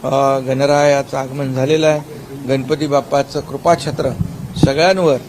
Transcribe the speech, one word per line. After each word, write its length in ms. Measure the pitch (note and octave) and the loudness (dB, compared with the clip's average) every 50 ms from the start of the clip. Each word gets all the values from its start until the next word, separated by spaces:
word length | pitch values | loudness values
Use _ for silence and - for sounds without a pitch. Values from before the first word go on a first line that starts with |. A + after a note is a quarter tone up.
| - | -2
अ, 340 | C3 C3+ C#3 C#3 C#3 C3+ C3+ | 0 0 2 2 2 2 0
गणरायाचं 760 | C3 C3 C3 C3 C#3 C#3+ D3 D3 D3 D3 C#3+ C#3 C3+ - - | 0 -2 0 0 2 2 2 4 4 4 4 2 0 -4 -6
आगमन 380 | C#3 C3+ C3 C3+ C#3+ C#3+ C3 C3 | -6 -6 -6 -6 -6 -4 -4 -2
झालेलं 320 | C3 C3 C#3+ D#3 D#3 D#3+ | -2 2 2 2 4 4
आहे. 140 | D#3 D3+ D3+ D3 - - - - - C3+ C#3 C#3 B2 | 2 2 0 -4 -8 -14 -16 -14 -14 -14 -12 -4 -2
गणपती 380 | C3+ C3+ C3 C3 D#3 C#3+ D#3 | -2 -2 0 -2 -2 -2 0
बाप्पाचं 540 | D3 C#3 C#3 C3 - C#3+ C#3+ C3+ - - D3 | 0 0 0 0 0 0 0 0 0 -4 -8
कृपाछत्र 720 | - - C3+ C3+ - E3 E3+ - - D#3 C#3+ - D3+ C3 - - - - - - - - - - - | -8 -6 -10 -2 2 2 2 2 0 -6 -4 -2 -2 -4 -2 -4 -6 -6 -6 -10 -12 -10 0 2 2
सगळ्यांवर 500 | C3+ C3+ D3+ D#3+ F#3 F#3+ F#3+ F3+ D#3+ C3+ A#2+ - | 4 4 4 4 4 4 4 4 2 2 2 -2